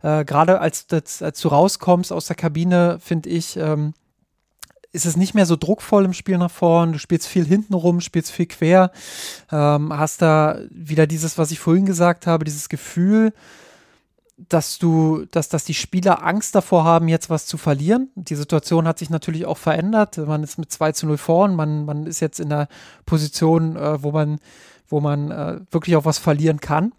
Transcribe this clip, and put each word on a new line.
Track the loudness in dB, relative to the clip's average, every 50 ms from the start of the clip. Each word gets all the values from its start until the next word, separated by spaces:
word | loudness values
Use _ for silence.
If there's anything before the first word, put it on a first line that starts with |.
| 0
Äh, | 0 0 0 -2
gerade | 0 2 2 4 4 4 4
als, | 2 -2 -4 -4 -6 _
als, | -4 -4 -4 -6 -12 -8 -8
als | -8 -8 -2
du | -2
rauskommst | 2 4 4 4 4 2 -2 2 2 2 2 2 -4 -6
aus | -8 -6
der | -6 -8
Kabine, | -4 -4 -4 -2 0 0 2 4 4 4 2 0 -4
find | -6 -4 -4 -4 -2
ich, | -4 -4 -4 -4 -6 -6
ähm, | -4 -2 -2 0 -2 -2 -4 -6 _ _ _ _ _ _ _ _ _ _ _ _ _ -20 _ _ _ -20 _
ist | -8 -4 -4
es | -2 0
nicht | 0 0 2 4
mehr | 2 4
so | 4 2
druckvoll | 0 0 -2 -2 -4 0 2 4 4 4
im | 2 -2
Spiel | -4 -4 -2 0 0
nach | 0 -2
vorn. | -2 0 2 4 4 4 4 2 -2
Du |
spielst | -4 -4 _ -2 -2 -2
viel | -2 -2 0 2
hinten | 2 2 0 2 -2 -4
rum, | 0 2 2 0 0
spielst | -2 -2 -4 -4 -4 -4
viel | -4 -4 -4
quer, | -4 -2 -2 2 4 6 6 6 4 _ -10 -20 -18 -16 -14 -14 -14 -16 -16 _ _
ähm, | -2 0 2 2 2 2 0 -4 -2
hast | -2 -2 -4 0 2
da | 2 4 4 4 4 2 0 -4 -10 -16
wieder | -16 -18 -8 -2 2 2 2
dieses, | 2 2 -2 -4 -4 -2
was | -2 -2 -2
ich | -4 -4
vorhin | 0 2 2 4 4
gesagt | 2 2 2 2 2 2 0 0
habe, | 0 0 0 0
dieses | -4 -6 -8 -10 -10
Gefühl, | -10 -12 -12 -8 -2 0 2 4 4 4 4 2 0 _ _ -20 -20 -20 -20 -20 _ _ _ _ _ _ _ _ _ _ _ _ _
dass | _ -8 _ -2 -2 -2 -2 -6 -2
du, | 0 2 2 4 2 2 0 -2 -4 -4
dass, | -4 -4 -4
dass | -2 -6 -6 -4
die | -6 -6
Spieler | -8 -6 -4 -4 0 2 2 2 2 2
Angst | -2 -2 -2 -4 0 0
davor | 0 2 4 2 4 4
haben, | 4 4 4 4
jetzt | 2 0 0 0 -2
was | -4 -4 -4
zu | -8 -12 -4
verlieren. | -2 -2 0 0 2 0 2 0 0 -4 _
Die | -16 -10 -8 -8
Situation | -8 -4 -2 -2 -2 0 2 0 0 2
hat | 0 -2
sich | -4 -6 -6
natürlich | -6 -4 -4 -6 -6 -6 -6
auch | -6 -6 -4
verändert. | -2 -2 0 0 0 0 2 2 0 0 -2
Man | -8 -4 -2 -2 -4
ist | -4 -6 -8
mit | -12 -10 _
zwei | -4 -2 -2 -2
zu | -2 -2 -2
null | -2 -4 -2
vorn. | 0 0 2 4 4 2 2
Man, | 0 -2 -2 -2 -4 -4
man | -6 -6 -6 -8
ist | -8 -6 -4
jetzt | -4 -4 -4 -6
in | -6 -4
der | -2 -2 -2 -4 -8 -20 -20 -20 -20 _ _
Position, | -2 -2 0 0 -2 -2 0 2 2 4 2 2 -2 -4
äh, | -4 -4 -4 -4 -2
wo | -4 -2
man, | -2 0 0 0 -2 -6 _ _ -20 -20 -20 -20 _ _ _
wo | _ -2 -2
man, | 0 0 -2 -2 -4 -6
äh, | -6 -8 -8 -8 -8 -10 -12 _
wirklich | -4 -4 0 2 2
auch | 2 2
was | 2 -2
verlieren | 0 0 0 0 2 2 0 0 -2
kann. | -4 -2 0 0 0 -2 -4